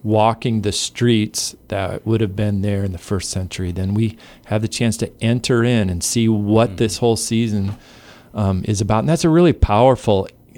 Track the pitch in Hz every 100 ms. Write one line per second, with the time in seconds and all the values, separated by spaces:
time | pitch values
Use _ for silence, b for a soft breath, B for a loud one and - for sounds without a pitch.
0 | 107 107 113 110 127 110 101 - - -
1 | 120 113 107 - - - - 101 92 -
2 | 110 113 104 95 104 101 104 98 98 87
3 | - 98 - 95 92 - 90 90 95 104
4 | 110 - B B - 107 110 - 117 -
5 | 113 - 113 123 - 120 120 117 95 85
6 | - 117 113 107 101 110 117 95 110 -
7 | 120 110 - 113 117 104 98 107 B B
8 | B B B - 98 92 - 101 104 110
9 | 143 165 165 165 175 - - 104 131 120
10 | 113 98 90 - _